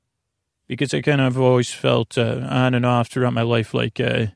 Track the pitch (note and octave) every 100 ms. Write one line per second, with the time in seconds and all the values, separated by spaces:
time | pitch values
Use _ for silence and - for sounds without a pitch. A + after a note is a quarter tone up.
0 | _ _ _ _ _ _ - B2 C#3 D3
1 | C#3+ C#3+ C3 B2+ B2+ B2+ B2 - C3 B2
2 | A#2 - A2+ B2 C3 B2+ B2+ B2 B2 B2
3 | A#2 B2+ B2 A#2+ A#2 A#2 G#2+ B2 A#2+ -
4 | A#2+ A#2+ A2